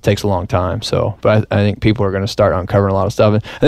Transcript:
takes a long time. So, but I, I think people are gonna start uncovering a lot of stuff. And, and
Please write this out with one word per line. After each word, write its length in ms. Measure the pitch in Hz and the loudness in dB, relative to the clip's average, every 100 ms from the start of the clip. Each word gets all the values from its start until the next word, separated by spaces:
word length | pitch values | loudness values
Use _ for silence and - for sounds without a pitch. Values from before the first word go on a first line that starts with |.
takes 220 | - 104 | 0 0
a 40 | 104 | 0
long 200 | 95 87 | -4 -2
time. 340 | 92 90 107 | -2 -2 -4
So, 360 | - - 85 98 | -4 -2 -2 -2
but 260 | - 107 101 | 0 2 2
I, 80 | 101 | 0
I 20 | |
think 200 | 104 98 | 0 0
people 240 | 117 107 98 | 0 0 -2
are 60 | |
gonna 120 | 95 98 | -2 -4
start 280 | - 101 | 0 2
uncovering 400 | 85 92 101 101 | 2 0 0 2
a 20 | 98 | 0
lot 100 | 95 | -2
of 60 | |
stuff. 220 | - 107 | 2 2
And, 100 | 107 | 2
and 180 | - - | -4 0